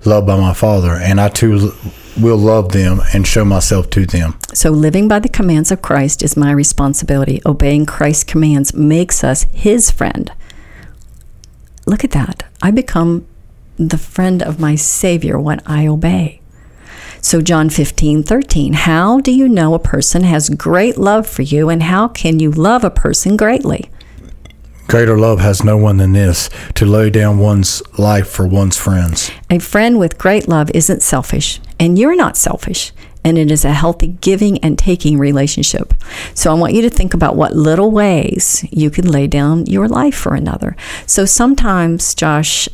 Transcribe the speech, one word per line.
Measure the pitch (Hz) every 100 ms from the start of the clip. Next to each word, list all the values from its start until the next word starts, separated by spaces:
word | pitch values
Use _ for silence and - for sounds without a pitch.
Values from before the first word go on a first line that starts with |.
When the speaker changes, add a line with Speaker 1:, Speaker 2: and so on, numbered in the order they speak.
| 107
Speaker 1:
loved | 107 98
by | 98
my | 92
Father, | 85 110 101 87
and | 85 92 101
I | 101
too | - 113 101
l-, | 101 - 104 - - -
will | 113 110
love | 107 110 95
them | 95 92 95 -
and | 101 95
show | 117
myself | 101 95 - 95 -
to | 101 92
them. | 90 80 - -
Speaker 2:
So | - 160
living | 156 156 190 214
by | 208
the | 254
commands | - 175 156 156
of | -
Christ | - 143 139 -
is | 151 -
my | 143
responsibility. | 143 143 - 139 139 - 139 135 135
Obeying | - 143 139 147 151
Christ's | - 147 156
commands | - 156 156 143 139 -
makes | 151 160 175 -
us | 131 139 -
his | - 208 233 -
friend. | - - - - - - - - - - - - - - - - - - - -
Look | 208
at | 262
that. | 143 131 - - -
I | 185
become | 226 254 170 170 170 - - - - - -
the | 160 220
friend | - - 185 180
of | - 156
my | 151 151
Savior | - - 185 170 160 143
when | 151 156 -
I | 151 151
obey. | 151 165 185 156 - - - - - - - - -
So | - 170
John | 165 165 156
fifteen | 160 143 - 151 151
thirteen, | 147 240 277 156 139
how | 151 170 160 190 262
do | 262
you | 254 262
know | 202 156
a | 165
person | - 143 - 175
has | 185 156 147
great | 147 - 175 226 -
love | 196 220 214
for | -
you, | 147 147 160
and | 165
how | 160 185 233
can | - 165 160
you | 156
love | 156 180 240
a | 208
person | - 147 - 190 214
greatly? | 214 262 - - - - - - - - - - - - -
Speaker 1:
Greater | 117 117 107
love | 113 101
has | 101 98 107
no | 107
one | 107 98
than | 95
this, | 98 98 82 - - - -
to | 101
lay | 107 110
down | 107 104 101
one's | 104 101 92 - - -
life | 104 104 95
for | - 92
one's | 98 95 -
friends. | - 92 85 80 - - -
Speaker 2:
A | 175
friend | - 208 226 240
with | 170 -
great | 185 208 -
love | 160 151
isn't | - 156 -
selfish, | - 135 - 139 - - - -
and | 165 180
you're | 269 359
not | - -
selfish. | - - - - - - - -
And | 160 165
it | 151
is | 156 143
a |
healthy | 147 165 170 170
giving | 180 185 196 208 185
and | 160 -
taking | - 180 190 147
relationship. | 139 143 147 - - - - - - - -
So | - 175
I |
want | 160 170
you | 220
to | 233
think | - 185
about | 165 156 -
what | 156
little | - 156 165 214
ways | 214 208 165 - - - - -
you | - 151
can | 151 180
lay | 143 139
down | 143 143 165 -
your | 196 214
life | - 285 269
for | -
another. | - - - - - - - -
So | - 196
sometimes, | - 247 277 226 185 165 170 - -
Josh, | 160 151 156 - -